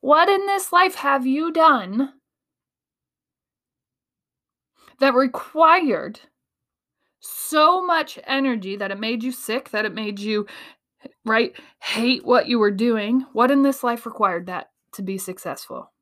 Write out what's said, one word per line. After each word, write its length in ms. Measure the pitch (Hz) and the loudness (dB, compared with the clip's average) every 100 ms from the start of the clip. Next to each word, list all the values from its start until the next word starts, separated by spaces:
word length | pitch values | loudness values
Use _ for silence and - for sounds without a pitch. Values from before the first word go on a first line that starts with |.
What 280 | 254 302 349 | 4 4 6
in 180 | 392 403 | 2 0
this 260 | 392 392 | -4 0
life 220 | 349 370 370 | 2 2 0
have 320 | 277 277 254 | 0 0 0
you 240 | 277 330 | -2 -2
done 600 | 320 320 262 185 214 269 _ _ _ _ _ _ _ _ _ _ _ _ _ _ _ _ _ _ _ _ _ _ _ _ _ _ _ _ _ | 4 4 4 -2 -4 -4 _ _ _ _ _ _ _ _ _ _ _ _ _ _ _ _ _ _ _ _ _ _ _ _ _ _ _ _ _
that 140 | 269 | 2
required 1040 | 247 262 - - 311 320 349 311 175 139 214 _ _ _ _ _ _ _ _ _ _ | 4 2 -2 -8 4 6 6 2 -2 -4 -14 _ _ _ _ _ _ _ _ _ _
so 680 | - - - 302 302 370 359 | -16 -12 -2 2 4 4 0
much 320 | 330 294 - - | -2 -2 -12 -6
energy 500 | 269 269 233 190 202 | -2 -2 -2 -6 -6
that 160 | 196 | -6
it 80 | 196 | -6
made 240 | 220 233 | -6 -4
you 80 | 247 | -6
sick, 380 | 247 - 226 - | -8 -6 -6 -6
that 160 | 214 214 | -6 -6
it 80 | |
made 260 | - 214 202 | -6 -8 -8
you, 280 | 208 214 208 - - _ _ _ - _ 220 | -4 -4 -4 -12 -20 _ _ _ -20 _ -2
right, 300 | 220 247 - - _ | 0 0 -4 -20 _
hate 440 | - 214 233 254 - | -8 -2 0 0 2
what 220 | 247 - | 2 2
you 120 | 240 | 2
were 120 | 208 | 2
doing? 540 | 196 240 220 208 254 262 | 2 0 0 0 -2 -2
What 180 | 220 247 | 0 2
in 100 | 277 | 4
this 220 | 277 269 | 2 0
life 220 | 247 233 226 | -4 -6 -10
required 420 | - 202 175 180 | -2 -2 -2 -6
that 240 | 180 - _ _ | -12 -12 _ _
to 80 | - | -10
be 140 | 190 190 | -8 -6
successful? 760 | 190 185 175 131 - - - _ | -8 -10 -10 -12 -12 -14 -16 _